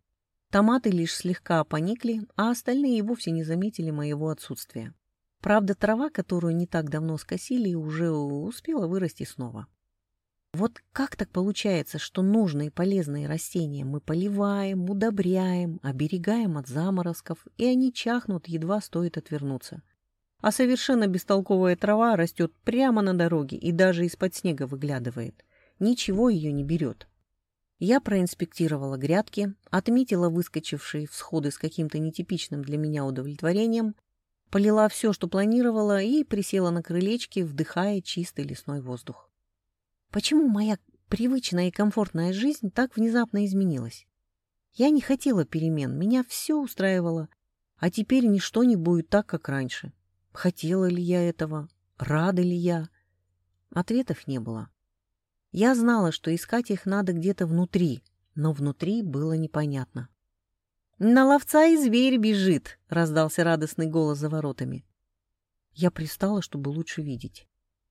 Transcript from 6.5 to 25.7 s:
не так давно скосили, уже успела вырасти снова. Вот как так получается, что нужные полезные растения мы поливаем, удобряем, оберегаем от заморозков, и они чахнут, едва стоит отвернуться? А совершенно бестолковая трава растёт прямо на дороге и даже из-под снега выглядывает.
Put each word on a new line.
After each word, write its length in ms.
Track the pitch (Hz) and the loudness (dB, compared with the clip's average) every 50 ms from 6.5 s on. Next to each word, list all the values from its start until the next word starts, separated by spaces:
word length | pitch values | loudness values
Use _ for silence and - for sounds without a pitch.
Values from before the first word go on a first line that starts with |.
| 165 | 0
не 120 | 170 175 | 0 -2
так 240 | - - 165 156 143 | -2 -2 -4 -2 -2
давно 260 | 151 156 160 160 156 | -4 -4 -4 -4 -4
скосили, 560 | 147 - - 185 185 - - 254 247 214 185 175 | -6 -6 -8 -8 -8 -4 -4 -2 -2 0 -2 -2
уже 380 | 160 156 156 156 160 170 165 | -4 -4 -6 -4 -2 -2 -2
успела 720 | 156 147 143 143 143 143 160 220 247 - - 320 320 254 175 | -2 -2 -2 -4 -4 -6 -6 -8 -10 -10 -8 -6 -4 -2 -2
вырасти 380 | 165 185 196 185 151 - - 143 | -2 -2 -2 -2 -4 -6 -8 -14
снова. 420 | - - - 127 117 113 107 - _ _ _ _ _ _ _ _ _ _ _ _ _ _ _ _ _ - | -12 -10 -10 -10 -10 -10 -14 -16 _ _ _ _ _ _ _ _ _ _ _ _ _ _ _ _ _ -4
Вот 300 | 165 214 233 _ - _ _ | -2 -2 -2 _ -8 _ _
как 240 | - - 277 - - | -4 -4 -4 -4 -4
так 160 | - 190 - | -8 -8 -4
получается, 680 | - 180 185 208 196 - - 202 180 160 - - - | -2 -2 -2 -2 -2 -2 0 0 0 0 -2 -4 -8
что 240 | 147 - - - 190 | -10 -10 -6 -2 0
нужные 480 | 190 196 208 226 208 170 143 147 151 147 | 2 4 4 4 2 2 0 -2 -4 -4
полезные 560 | - - 180 196 196 190 156 143 143 147 147 | -2 -2 0 0 0 0 -2 -2 -4 -6 -4
растения 600 | - 156 165 - - - 175 160 147 143 139 135 | -4 -4 -6 -6 -4 -4 -4 -2 -2 -4 -6 -6
мы 160 | 131 143 147 | -6 -6 -6
поливаем, 840 | - - 160 175 190 208 202 202 202 202 202 202 196 196 196 185 175 | -4 -4 -2 -2 -2 -2 0 0 0 0 0 -2 -2 -2 -2 -2 -2
удобряем, 920 | 185 202 196 220 226 208 196 175 180 185 185 185 180 180 180 175 165 160 - | -2 -2 0 0 0 0 0 0 2 2 2 2 0 0 -2 -2 -4 -6 -6
оберегаем 800 | - 143 131 131 151 156 185 180 170 202 226 233 220 180 156 143 | -6 -6 -4 -2 -4 -2 -2 -2 -2 0 0 0 0 -2 -2 -4
от 80 | 127 | -6
заморозков, 800 | 135 120 151 175 190 190 180 170 170 165 - _ - 165 - _ - _ | -6 -4 -2 -2 0 -2 -2 -2 -4 -6 -8 _ -12 -12 -12 _ -18 _
и 80 | - 226 | -2 0
они 260 | 254 254 254 262 254 | 2 2 2 2 0
чахнут, 560 | - - - 233 240 240 240 214 190 156 - | -2 -4 -4 -2 -2 -2 -2 -4 -6 -6 -6
едва 340 | 170 165 156 160 175 208 214 | -6 -6 -6 -2 -2 -2 -2
стоит 360 | - - - 170 175 165 - | -4 -4 -4 -2 -2 -2 -4
отвернуться? 640 | 160 - - 151 147 143 139 131 127 - - - 151 _ _ _ _ _ _ _ _ _ _ _ - | -8 -8 -8 -8 -6 -4 -6 -6 -6 -10 -14 -18 -18 _ _ _ _ _ _ _ _ _ _ _ -2
А 100 | - 214 | 0 0
совершенно 560 | - - 254 247 254 - - - 262 233 208 | 2 4 2 2 2 0 2 2 2 4 4
бестолковая 680 | 196 180 185 - - 196 196 185 - 196 185 185 180 175 | 2 0 -2 0 2 0 0 2 2 2 4 4 4 2
трава 400 | - 208 208 208 220 233 233 214 | 2 2 2 4 4 4 4 4
растёт 360 | 170 170 165 - - 170 160 _ _ - | 2 2 -2 0 -2 -2 -2 _ _ -4
прямо 400 | 240 233 254 269 262 226 214 202 | -2 2 2 4 4 4 4 2
на 100 | 190 185 | 2 2
дороге 440 | 175 170 170 170 151 143 135 147 | 2 2 2 2 0 0 -2 -6
и 140 | - - 170 | -4 -2 -2
даже 340 | 165 175 185 185 175 170 175 | 4 4 4 4 4 2 0
из-под 280 | 170 - - 190 180 - | -2 0 -2 -4 -4 -4
снега 320 | - - 175 147 135 135 | -2 -4 -4 -2 -2 -4
выглядывает. 800 | 127 143 135 147 147 139 127 120 120 120 120 - - - _ _ _ _ _ _ _ | -6 -6 -6 -4 -4 -4 -4 -6 -6 -6 -6 -8 -10 -10 _ _ _ _ _ _ _